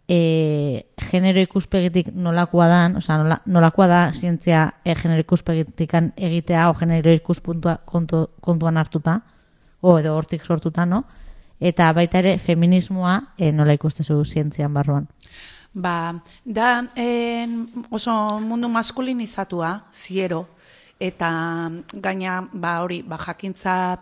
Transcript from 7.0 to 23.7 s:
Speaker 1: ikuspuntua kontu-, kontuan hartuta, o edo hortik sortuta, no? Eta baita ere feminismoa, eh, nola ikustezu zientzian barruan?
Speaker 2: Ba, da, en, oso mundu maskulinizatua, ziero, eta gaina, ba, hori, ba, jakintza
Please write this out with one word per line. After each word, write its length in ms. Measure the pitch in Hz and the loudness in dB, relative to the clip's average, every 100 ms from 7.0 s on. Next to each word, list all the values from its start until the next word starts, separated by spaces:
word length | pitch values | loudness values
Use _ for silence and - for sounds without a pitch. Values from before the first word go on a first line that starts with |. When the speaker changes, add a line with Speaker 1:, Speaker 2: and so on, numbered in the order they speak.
| 160 | 4
Speaker 1:
ikuspuntua 680 | 160 - 170 - 170 170 165 - | 4 2 -4 -4 -4 -2 -4 -4
kontu-, 440 | 170 160 160 156 - | -4 0 -2 -2 -4
kontuan 360 | - 170 165 160 | -2 0 0 0
hartuta, 440 | 151 160 160 196 - _ _ _ _ _ | 0 -2 0 -2 -4 _ _ _ _ _
o 160 | 180 165 | 4 4
edo 160 | 156 156 | 2 -2
hortik 300 | 156 160 - | -4 -6 -4
sortuta, 400 | 160 165 170 175 | -2 -2 -2 0
no? 200 | 185 - - - - - - | -2 -4 -14 -20 -20 -20 -4
Eta 320 | 175 170 160 | 0 4 4
baita 260 | 160 170 185 | 4 2 2
ere 180 | 185 185 | 2 2
feminismoa, 960 | - 165 170 180 175 185 180 190 277 - | 0 2 4 4 0 -2 0 -2 -4 -2
eh, 140 | 160 | 0
nola 220 | 151 147 | 2 2
ikustezu 500 | 143 156 - 151 147 147 | 2 0 -4 -2 -2 -2
zientzian 480 | 156 151 147 147 | -4 -4 -4 -4
barruan? 340 | 143 143 143 151 _ _ - - - _ | -2 0 -2 -4 _ _ -20 -20 -20 _
Speaker 2:
Ba, 400 | 196 180 170 165 170 - - | -8 -6 -4 -6 -10 -16 -18
da, 440 | 247 214 240 240 247 254 | -8 -2 0 0 -4 -6
en, 720 | 240 240 233 233 233 233 233 240 226 | -4 -2 -4 -4 -6 -8 -8 -12 -10
oso 500 | 220 240 220 214 214 | -6 -2 -2 -2 -4
mundu 260 | 220 233 240 | -4 -4 -2
maskulinizatua, 1160 | 226 220 - 254 247 220 - 190 175 165 202 - | -2 -4 -4 -4 -6 -6 -8 -6 -6 -6 -6 -12
ziero, 540 | - - 185 180 165 180 _ _ _ _ - | -12 -8 -4 -4 -6 -8 _ _ _ _ -10
eta 720 | 180 - 170 165 165 165 165 170 - | -8 -4 -4 -4 -4 -6 -8 -10 -14
gaina, 480 | 202 190 190 185 185 185 | -10 -6 -6 -6 -6 -8
ba, 300 | 190 170 170 | -8 -6 -4
hori, 200 | 180 175 | -6 -8
ba, 160 | - 160 | -10 -12
jakintza 840 | - 170 190 185 190 | -12 -10 -12 -8 -4